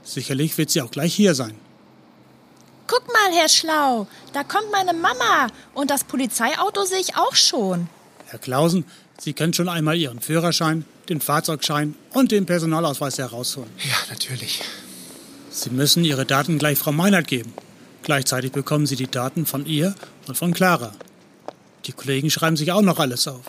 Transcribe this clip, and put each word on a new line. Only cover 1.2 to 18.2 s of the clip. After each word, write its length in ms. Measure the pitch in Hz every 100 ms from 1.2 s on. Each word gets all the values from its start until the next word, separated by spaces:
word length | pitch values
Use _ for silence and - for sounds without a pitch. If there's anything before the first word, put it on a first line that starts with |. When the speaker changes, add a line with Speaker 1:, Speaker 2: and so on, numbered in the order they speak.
| 202
Speaker 1:
sein. 220 | 135 113 107 - - - - - - - _ _ - - - -
Speaker 2:
Guck 200 | 480 -
mal, 260 | 466 392
Herr 160 | 339 311
Schlau, 580 | - 320 311 277 233 196 - -
da 120 | 277
kommt 280 | 277 403 427
meine 220 | 403 370
Mama 540 | 330 359 494 466 339 240 - -
und 160 | - 285
das 140 | 277
Polizeiauto 840 | - 254 262 - 233 311 381 403 392
sehe 140 | 381
ich 160 | 359 -
auch 180 | 415 -
schon. 540 | - 311 190 175 175 - - - -
Speaker 1:
Herr 120 | -
Clausen, 460 | - 127 165 180 - - _ -
Sie 140 | -
können 200 | 147 160
schon 140 | 156 180
einmal 300 | 170 156 170
Ihren 240 | 143 120
Führerschein, 640 | - 160 170 156 165 160 151 - -
den 100 | 160
Fahrzeugschein 760 | - 147 165 156 - 147 151 151 -
und 180 | 254 262
den 140 | 214 175
Personalausweis 720 | 175 165 160 165 131 143 -
herausholen. 520 | 127 117 123 - 113 -
Speaker 3:
Ja, 180 | 143 120 -
natürlich. 520 | 127 - 127 98 - - - - - - - - - -
Speaker 1:
Sie 200 | - -
müssen 340 | 127 143 170 165
Ihre 200 | 135 131
Daten 320 | 135 151 156
gleich 220 | 151 143
Frau 140 | -
Meinert 340 | 147 196 190 147
geben. 260 | 123 113 - - - - -
Gleichzeitig 520 | - 139